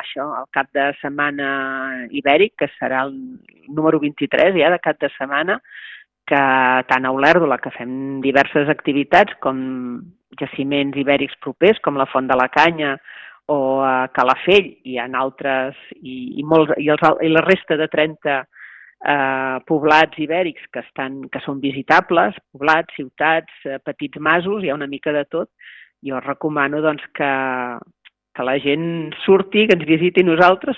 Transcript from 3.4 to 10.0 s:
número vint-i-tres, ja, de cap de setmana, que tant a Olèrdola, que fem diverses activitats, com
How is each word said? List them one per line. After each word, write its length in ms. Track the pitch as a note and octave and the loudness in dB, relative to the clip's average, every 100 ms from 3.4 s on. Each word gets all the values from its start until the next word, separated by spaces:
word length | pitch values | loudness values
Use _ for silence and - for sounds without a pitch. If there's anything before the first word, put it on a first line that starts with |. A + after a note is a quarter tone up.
| _ _ D#2+ | _ _ -10
número 320 | D3+ D#3 D#3+ | -2 2 2
vint-i-tres, 560 | D3 D3 C#3+ - E3+ F#3+ | 0 -4 -2 2 4 4
ja, 140 | D3+ | 2
de 80 | F3 | 2
cap 180 | - D3+ | -2 -2
de 120 | C#3+ - | -4 -6
setmana, 420 | C3+ C#3+ E3 G#3+ - - - - _ _ - | -6 -4 -2 -4 -8 -20 -20 -20 _ _ -2
que 80 | C#3+ C3+ C3 B2+ B2+ B2+ | 2 4 4 4 2 2
tant 160 | B2+ C3 | 0 0
a 40 | |
Olèrdola, 480 | C3 C#3+ F3 D#3+ B2 | 2 4 4 2 0
que 80 | - | -4
fem 500 | - A#2+ C3 C3+ C#3 | -12 -10 -8 -8 -4
diverses 460 | C3+ C3+ C#3 D#3 C#3+ | 0 2 2 2 0
activitats, 680 | D3 - C#3+ C#3+ F3 G#3 - | 0 -2 -2 2 2 2 -2
com 220 | - C3 C3 B2+ B2 A#2+ | -4 -4 -4 -6 -8 -10